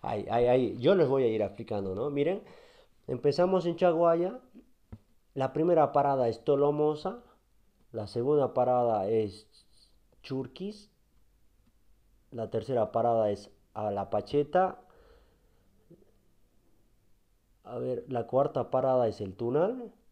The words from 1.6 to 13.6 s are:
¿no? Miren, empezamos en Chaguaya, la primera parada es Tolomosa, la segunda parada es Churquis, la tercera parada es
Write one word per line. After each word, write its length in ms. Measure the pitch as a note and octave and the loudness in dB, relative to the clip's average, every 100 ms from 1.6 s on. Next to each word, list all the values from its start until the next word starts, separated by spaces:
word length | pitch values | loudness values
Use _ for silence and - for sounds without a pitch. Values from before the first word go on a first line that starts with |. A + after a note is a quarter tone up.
| A2+ G#2+ G2 | -8 -6 -4
¿no? 160 | F#2 C3+ | -4 -4
Miren, 320 | C#3+ C#3+ G3 - - - - _ _ - | -2 -2 -2 -8 -20 -20 -20 _ _ -10
empezamos 580 | B2+ D3 C#3 F3+ F#3 E3+ | -2 -2 2 2 2 -2
en 100 | E3 | 0
Chaguaya, 640 | F#3 E3 E3+ E3 F3+ B3+ - - - _ _ - _ _ _ | 2 4 2 2 0 -6 -18 -20 -20 _ _ -20 _ _ _
la 180 | - C3 | -6 -4
primera 400 | D3 D#3+ E3+ C#3+ | -2 2 4 4
parada 360 | D3 C#3+ C3+ A#2+ | 4 2 2 0
es 160 | A2 | -2
Tolomosa, 760 | - C#3+ C#3+ D3 D3+ D3+ - A#3+ - _ _ _ _ _ _ | 0 2 2 2 0 0 -6 -10 -18 _ _ _ _ _ _
la 140 | A#2 G#2 | -12 -8
segunda 440 | A#2+ B2 D3+ C3+ | -4 0 2 2
parada 540 | - B2 B2+ A#2+ A2 G2 | 0 2 2 2 0 0
es 400 | A2 G#2+ G2 - _ _ _ _ _ _ _ | 0 -2 -6 -20 _ _ _ _ _ _ _
Churquis, 680 | - C3 B2+ - G3 G#3 - _ _ _ _ _ _ _ _ _ _ _ _ _ _ | -10 -8 -8 -10 -12 -12 -20 _ _ _ _ _ _ _ _ _ _ _ _ _ _
la 180 | A#2+ A2 | -10 -6
tercera 400 | A2+ G#2+ B2 G#2+ | -6 -2 -2 0
parada 380 | A#2 A#2 A2+ G#2+ | 0 2 2 2
es 200 | G2+ - _ | 0 -8 _